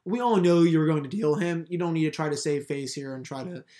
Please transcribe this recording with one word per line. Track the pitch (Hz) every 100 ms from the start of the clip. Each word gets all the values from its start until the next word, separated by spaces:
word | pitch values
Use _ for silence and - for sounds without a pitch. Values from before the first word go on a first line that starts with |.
we | - 233
all | 240 214
know | 175 170
you're | 170 160 156
going | 156
to | 139
deal | 202 151 151
him. | 175 170 165
You | 175
don't | 175
need | 165
to | 156
try | 151 156
to | 143
save | 156 143 143
face | 139 135
here | 143 139
and | 131
try | 127 135
to | 180 175 -